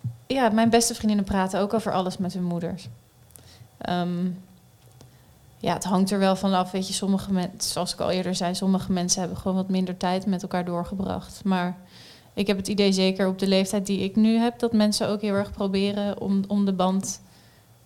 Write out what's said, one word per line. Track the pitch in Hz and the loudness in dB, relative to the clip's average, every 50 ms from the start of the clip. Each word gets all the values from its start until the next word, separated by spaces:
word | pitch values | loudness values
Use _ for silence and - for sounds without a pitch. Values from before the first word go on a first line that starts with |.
| - - - - - | -10 -10 -10 -10 -6
ja, | - 262 269 247 220 | -4 0 2 2 4
mijn | 208 220 226 233 | 4 4 4 6
beste | 226 233 233 - 233 | 6 4 4 2 -2
vriendinnen | - - 214 208 202 196 | 0 0 2 2 2 2
praten | 196 202 190 190 190 196 185 | 2 0 0 0 0 0 0
ook | 202 202 240 | 0 0 0
over | 220 - 208 | -2 0 0
alles | - 180 185 190 190 - | 0 0 0 0 -2 -2
met | 185 180 | -4 -4
hun | - 185 180 | -2 -4 -4
moeders. | 175 170 170 170 170 190 165 - - - - _ _ _ _ - - - - - - - - - - _ - | -2 -2 -2 -4 -6 -6 -8 -10 -14 -18 -20 _ _ _ _ -20 -20 -20 -20 -20 -20 -20 -20 -20 -20 _ -10
Ehm, | - - 180 180 175 175 175 175 180 185 180 185 - - - - - - _ _ - - - - - - - - - - - - - - - - | -6 -4 -2 -2 -2 -2 -2 -2 -2 -4 -4 -6 -12 -20 -20 -20 -20 -20 _ _ -20 -20 -20 -20 -20 -20 -20 -20 -20 -20 -20 -20 -20 -20 -16 -6
ja, | - 180 | -4 -2
het | 170 - - | -2 -2 -2
hangt | 190 196 185 196 190 | 0 2 2 2 2
er | 208 196 | 2 2
wel | 190 190 190 | 2 2 2
van | 190 202 196 190 | 2 2 2 2
af, | 180 185 185 | 2 0 0
weet | - 190 190 190 | -2 -6 -4 -4
je, | 196 | -6
sommige | - 202 190 196 190 - 196 | -4 -2 0 0 -2 -2 -2
men-, | 190 185 180 180 - - | -2 -2 -2 -4 -6 -8
zoals | - - - 170 180 180 | -6 -6 -4 -4 -4 -4
ik | - - | -4 -4
al | - - | -2 0
eerder | 180 185 180 175 185 | 0 0 0 -2 -2
zei, | - 185 175 185 | -2 -2 -2 -2
sommige | - 196 190 190 185 - - | 0 2 2 2 2 0 0
mensen | 190 185 175 180 - 190 | -2 0 0 0 0 -2
hebben | 180 170 190 - | -2 -6 -6 -4
gewoon | - 196 185 | -4 -2 0
wat | 190 185 190 | 0 0 0
minder | 190 185 185 180 175 | 0 -2 0 -2 -4
tijd | 180 - 180 185 190 185 | -4 -2 -2 0 0 0
met | 208 190 175 | -2 -2 -2
elkaar | 196 185 - 180 180 | -4 -4 -4 -4 -4
doorgebracht. | 180 175 170 175 - 202 190 190 185 185 180 - - - - - | -2 -4 -4 -4 -6 -6 -6 -4 -4 -4 -6 -8 -10 -14 -6 -2
Maar | 196 185 180 175 180 180 - - - - - - - - - - - - | 0 0 0 0 -2 -4 -8 -14 -20 -20 -20 -20 -20 -20 -20 -20 -12 -4
ik | - 202 | -4 0
heb | 202 202 | 0 0
het | 190 190 - | -2 0 -4
idee, | 214 196 202 196 | 0 2 4 4
zeker | 190 190 190 190 190 190 196 190 | 4 4 4 2 2 2 0 0
op | 190 190 | 0 0
de | 190 | 2
leeftijd | 196 190 190 190 190 - 208 196 | 2 4 4 2 2 0 -2 0
die | - 196 190 | 0 -2 -2
ik | 190 196 190 | -2 0 2
nu | 220 214 220 226 | 4 4 6 6
heb, | 226 233 240 240 - | 4 2 0 0 0
dat | 240 233 | -2 2
mensen | 233 214 208 214 208 - 196 - | 4 4 4 4 2 0 0 0
ook | 208 202 | -2 -2
heel | 214 208 196 | -2 0 0
erg | 196 202 202 | 0 0 -2
proberen | - - 202 190 190 196 196 202 202 202 202 202 - - | -4 -4 -2 0 0 0 0 0 0 -2 -2 -2 -4 -4
om, | - 196 196 196 190 202 | -2 0 0 0 0 0
om | 208 202 202 | 0 0 2
de | 196 | 2
band | 196 180 180 185 190 196 190 - - - - - - - - - _ - _ _ - _ _ | 2 2 2 2 2 0 -2 -4 -8 -10 -14 -20 -20 -20 -20 -20 _ -20 _ _ -20 _ _